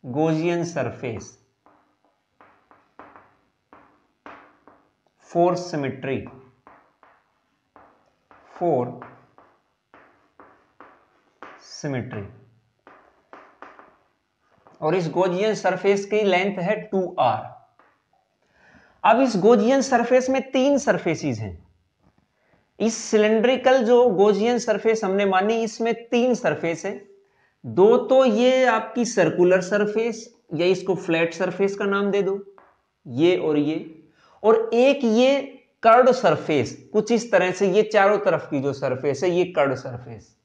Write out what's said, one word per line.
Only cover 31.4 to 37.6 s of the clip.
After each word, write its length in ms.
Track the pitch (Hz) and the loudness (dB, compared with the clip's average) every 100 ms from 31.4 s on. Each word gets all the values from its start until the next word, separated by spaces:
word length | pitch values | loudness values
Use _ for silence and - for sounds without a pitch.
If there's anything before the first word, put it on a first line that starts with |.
| 185 - 196 196 | -6 -2 -2 -2
का 100 | 202 | -4
नाम 260 | 196 202 | -2 -2
दे 100 | 196 | -2
दो, 240 | 190 196 196 - _ _ _ _ 170 | -2 -4 -10 -20 _ _ _ _ -12
ये 300 | 120 165 180 | 0 2 2
और 200 | 156 151 | 0 0
ये, 460 | 147 156 - - _ _ _ _ | -2 -4 -10 -20 _ _ _ _
और 260 | 208 226 220 | 2 2 2
एक 260 | 233 254 277 | 2 2 2
ये 380 | 240 220 254 277 269 - _ _ | 0 2 2 2 -4 -16 _ _
curved 280 | 226 233 254 | 4 6 6
surface, 800 | 240 190 151 - 151 117 - - | 4 2 0 0 -2 -2 -8 -4
कुछ 180 | 208 214 | -4 0
इस 200 | 233 - | -2 0
तरह 200 | 196 180 | 0 0
से 200 | 180 | 0